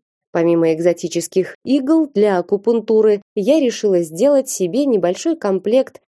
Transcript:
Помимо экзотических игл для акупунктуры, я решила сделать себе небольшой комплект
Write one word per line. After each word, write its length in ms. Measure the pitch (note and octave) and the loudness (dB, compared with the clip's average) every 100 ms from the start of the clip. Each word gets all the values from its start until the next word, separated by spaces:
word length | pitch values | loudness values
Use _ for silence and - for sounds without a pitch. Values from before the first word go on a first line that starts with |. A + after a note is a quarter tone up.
| _ _ _ | _ _ _
Помимо 400 | F3 E3+ E3+ E3 | -2 0 2 2
экзотических 840 | D#3+ F3 E3+ E3+ E3+ E3 F#3+ E3+ - | 0 0 -2 -4 -6 -4 -4 -4 -6
игл 440 | - C#4 C4 D#4+ D4+ | -2 -2 2 0 0
для 320 | G3+ G#3 F#3 | 0 0 0
акупунктуры, 800 | F3 G3+ G3+ A#3 A3 A3 G#3+ G#3 _ - | -2 -2 0 -2 0 2 2 0 _ -4
я 240 | G3 D#4 | 0 2
решила 420 | C4 A3+ G#3 F3+ | 2 -2 0 0
сделать 480 | E3+ D#3+ C4 C#4+ C4 | 0 0 2 2 0
себе 360 | - F#3 G#3+ C#4+ | -4 -4 -2 0
небольшой 500 | A3 F3 F#3 E4 D#4+ | 0 0 -2 -4 -4
комплект 640 | G#3 F#3+ G3 B3 C4 - _ | -2 -2 0 0 0 -8 _